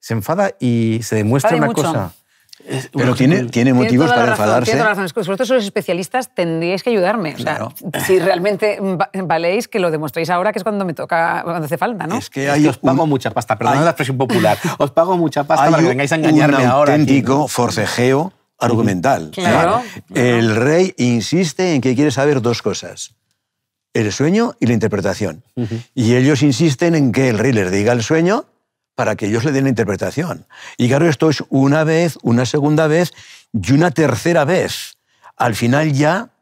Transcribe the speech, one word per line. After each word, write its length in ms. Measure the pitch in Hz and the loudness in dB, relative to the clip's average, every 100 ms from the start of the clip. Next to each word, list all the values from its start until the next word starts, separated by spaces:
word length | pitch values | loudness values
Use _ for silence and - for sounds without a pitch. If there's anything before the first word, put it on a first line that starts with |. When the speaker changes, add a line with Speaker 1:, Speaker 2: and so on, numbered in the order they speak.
Speaker 1:
se 140 | - | -4
enfada 380 | 113 101 170 196 - | -6 -4 -2 -2 -2
y 420 | 127 117 113 113 | -2 0 0 -2
se 140 | 117 110 | -2 -2
demuestra 340 | 107 135 135 165 | 0 2 2 2
Speaker 2:
Enfada 0 | |
y 140 | 151 | 0
Speaker 1:
una 120 | 233 | 0
Speaker 2:
mucho. 100 | 165 | -2
Speaker 1:
cosa. 220 | 139 92 - _ _ _ - - | -2 -6 -10 _ _ _ -20 -10
Es 220 | 131 131 | -8 -6
Speaker 3:
Pero 140 | 147 127 | -2 -2
Speaker 1:
una 60 | 120 | 2
Speaker 3:
tiene, 180 | 127 180 | 2 2
Speaker 1:
cosa 120 | 120 | 0
Speaker 3:
tiene 0 | |
Speaker 2:
Tiene 240 | - 131 | 0 2
Speaker 3:
motivos 320 | 127 123 123 - | 4 4 2 4
Speaker 2:
toda 100 | 240 | 2
la 60 | |
Speaker 3:
para 80 | - | 2
Speaker 2:
razón, 140 | 214 | 0
Speaker 3:
enfadarse. 200 | 208 - 127 | 2 2 2
Speaker 2:
tiene 120 | 226 | 0
toda 60 | |
la 60 | 220 | 0
razón. 100 | 196 | 0
Es 80 | 190 | -4
que 80 | 185 | -4
vosotros 280 | 175 196 240 | -4 -4 0
sois 160 | 262 | 0
especialistas, 680 | 202 208 190 175 185 254 247 | 0 -6 -4 -4 -4 -6 -6
tendríais 480 | - 175 165 170 190 | -4 -2 -2 -2 -2
que 60 | 247 | 0
ayudarme. 440 | 226 180 220 165 | 0 0 0 -4
O 40 | 139 | -6
sea, 180 | 123 147 | -6 -6
Speaker 3:
Claro. 180 | 110 - 202 143 139 | -8 -10 -10 -6 2
Speaker 2:
si 120 | 190 | 2
realmente 580 | - 175 185 202 214 202 | 2 0 0 0 -2 -2
va-, 300 | 196 180 190 190 | -4 -2 -4 -4
valéis, 420 | 185 165 170 196 240 | -2 -2 0 -2 -4
que 140 | 226 | -2
lo 100 | 180 | -2
demostréis 400 | 156 156 170 160 | -2 -6 -6 -2
ahora, 220 | 175 196 | 0 -2
que 60 | 214 | -2
es 20 | |
cuando 220 | 190 208 | -4 -4
me 100 | 190 | -4
toca, 480 | 147 - 170 165 175 | -6 -4 -2 0 -2
cuando 220 | - 175 151 | -6 -6 -6
hace 100 | 160 | -4
falta, 300 | 202 220 151 | -4 -4 -6
¿no? 100 | 220 | -6
Speaker 3:
Es 120 | - | -8
que 140 | 131 139 | -6 -2
Speaker 1:
Es 40 | |
Speaker 3:
hay 120 | 143 | 2
Speaker 1:
que 60 | 151 | 2
os 100 | 131 | 2
pago 240 | 135 131 | 0 0
Speaker 3:
un, 60 | 160 | 0
Speaker 1:
mucha 220 | 139 120 | 0 -2
pasta, 260 | 110 120 104 | -6 -4 -4
perdonad 220 | 113 135 | 0 2
Speaker 3:
hay, 40 | |
Speaker 1:
la 60 | 165 | 2
expresión 260 | 165 131 135 | 0 -4 -2
popular, 420 | 127 117 107 104 - - | 0 0 2 0 -2 -2
os 120 | 143 | -2
pago 240 | - 165 185 | 2 2 2
mucha 240 | 160 147 | 0 -2
pasta 200 | 143 160 | 0 2
Speaker 3:
hay 60 | 147 | 4
Speaker 1:
para 100 | 165 | 4
que 40 | 165 | 2
Speaker 3:
un, 40 | |
Speaker 1:
vengáis 220 | 127 139 | 0 0
a 20 | 165 | 0
engañarme 420 | 156 151 147 139 | 2 4 4 2
Speaker 3:
un 80 | 123 | 2
Speaker 1:
ahora 280 | 131 147 | 2 4
aquí. 80 | 147 | 2
Speaker 3:
auténtico 460 | 147 135 123 135 143 | 4 2 2 0 0
forcejeo 840 | - 120 98 101 - 123 135 180 _ _ _ | -2 -2 0 -4 0 2 2 -2 _ _ _
argumental, 720 | 120 113 113 92 131 120 80 | -2 2 0 0 0 0 -2
Speaker 2:
Claro. 480 | - 185 - - 226 240 - - | -4 0 2 2 0 -4 -16 -8
Speaker 3:
¿eh? 240 | - 123 120 | 0 2 2
El 160 | 113 | 2
rey 400 | 107 127 160 185 - | 2 2 2 0 0
insiste 760 | 123 120 101 160 185 - 185 | 0 0 0 0 -2 -2 -2
en 60 | 156 | 0
que 160 | 123 123 | 0 2
quiere 160 | 151 | 0
saber 280 | 135 143 139 | 2 0 2
dos 220 | 117 117 | 0 -2
cosas: 540 | - 92 87 98 - _ _ _ _ _ _ _ _ | -4 -6 -10 -14 -16 _ _ _ _ _ _ _ _
el 200 | 117 107 | -2 -2
sueño 420 | 95 143 202 240 - | 0 0 2 0 -2
y 60 | 113 | 0
la 80 | |
interpretación. 680 | 117 110 101 95 92 98 80 _ - | 2 0 -2 -2 -2 -4 -6 _ -8
Speaker 1:
Ujú. 240 | 117 113 - - | -8 -8 -10 -2
Speaker 3:
Y 180 | 110 | 2
ellos 280 | 123 131 147 | 4 4 2
insisten 500 | 151 127 165 135 175 | 2 2 0 2 0
en 160 | 165 139 | 2 2
que 180 | 104 131 | 2 0
el 100 | 110 | 2
rey 100 | - | 0
les 200 | 117 92 | 0 0
diga 200 | 95 104 | 0 0
el 120 | 120 | 0
sueño 400 | 113 160 170 220 - _ _ _ _ | 0 0 2 0 -4 _ _ _ _
para 220 | - 110 107 | -6 -4 -2
que 100 | 104 | -2
ellos 180 | 113 | -2
le 80 | 131 | 0
den 120 | 135 | 0
la 60 | 135 | 0
interpretación. 760 | 117 104 98 98 - 170 82 - - - - | 0 -2 -2 -4 -4 -6 -8 -14 -20 -20 -4
Y 100 | 123 | 0
claro, 220 | 135 165 | 2 2
esto 200 | 147 160 | 2 0
es 120 | 143 - | 0 -2
una 340 | 135 135 151 | 2 2 2
vez, 360 | 156 160 170 - | 2 2 0 -2
una 220 | 120 117 127 | 0 0 0
segunda 400 | 156 143 151 160 | 0 0 2 2
vez 260 | 156 180 - - - _ | 2 0 -4 -20 -20 _
y 200 | 110 90 | -8 0
una 180 | 139 175 | 2 2
tercera 540 | 147 151 110 165 170 | 2 0 2 0 0
vez. 540 | 143 180 98 - - - _ _ - _ | 2 0 -2 -6 -12 -18 _ _ -20 _
Al 180 | 120 | -2
final 380 | 98 117 135 156 | 0 0 2 2
ya 360 | 135 147 180 240 _ | 2 2 0 -4 _